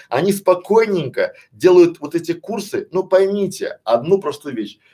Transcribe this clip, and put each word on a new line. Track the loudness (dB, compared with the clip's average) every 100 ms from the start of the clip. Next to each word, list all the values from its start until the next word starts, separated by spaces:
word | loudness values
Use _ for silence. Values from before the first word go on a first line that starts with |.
| -6
они | -2 0
спокойненько | 0 0 0 2 2 2 -2 -4 -4 -6 -6 _
делают | 0 4 6 6 2
вот | -8
эти | -8 -6
курсы. | -8 -8 -10 -8 -8 -6
Ну | -6
поймите | 0 2 2 0 -4 -6 -10 -8
одну | -2 -2 0 -2
простую | -2 -10 -10
вещь. | -10 -10 -14 _